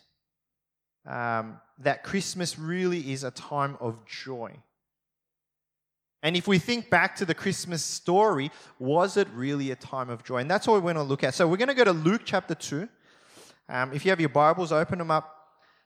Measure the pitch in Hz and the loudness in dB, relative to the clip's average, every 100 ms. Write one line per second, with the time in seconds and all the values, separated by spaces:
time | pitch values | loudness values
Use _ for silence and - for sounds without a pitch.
0 | _ _ _ _ _ _ _ _ _ _ | _ _ _ _ _ _ _ _ _ _
1 | 139 127 120 113 110 - _ _ 135 117 | -12 -6 -2 -2 -4 -12 _ _ -4 -4
2 | - 196 - 185 175 - 160 180 180 175 | -4 -4 -4 -6 -8 -6 -6 -2 -2 -2
3 | 135 135 135 - - 143 139 - 120 113 | -4 -6 -8 -10 -8 -2 -2 -4 -8 -8
4 | 110 - 135 127 113 - _ _ _ _ | -14 -16 -12 -12 -12 -16 _ _ _ _
5 | _ _ _ _ _ _ _ _ _ _ | _ _ _ _ _ _ _ _ _ _
6 | _ - 151 180 202 190 - 240 - 175 | _ -6 -2 0 4 2 4 -4 2 2
7 | 185 - 180 160 202 - 175 170 - - | 2 -2 -4 -2 -2 -4 -6 -6 -6 -6
8 | - 185 214 151 143 - - - 127 156 | 0 4 4 2 -2 -8 -20 -8 0 2
9 | 190 202 196 113 135 143 135 123 - 135 | 2 2 -2 -2 -4 -2 -4 -6 -8 -8
10 | 123 117 - 123 139 202 254 214 175 160 | -8 -8 -4 -4 0 0 4 2 2 -2
11 | 139 139 135 - 170 185 254 254 214 170 | -2 0 0 2 2 4 2 4 4 6
12 | 156 226 - 196 - 160 - 147 220 _ | 4 2 0 -2 -2 -8 -6 -6 -8 _
13 | _ _ _ - - _ - 127 131 143 | _ _ _ -20 -20 _ -8 -4 -2 0
14 | 185 185 151 143 151 175 170 156 165 185 | 2 2 4 6 6 4 2 0 0 -2
15 | 165 156 - - _ _ _ _ | 0 0 0 -18 _ _ _ _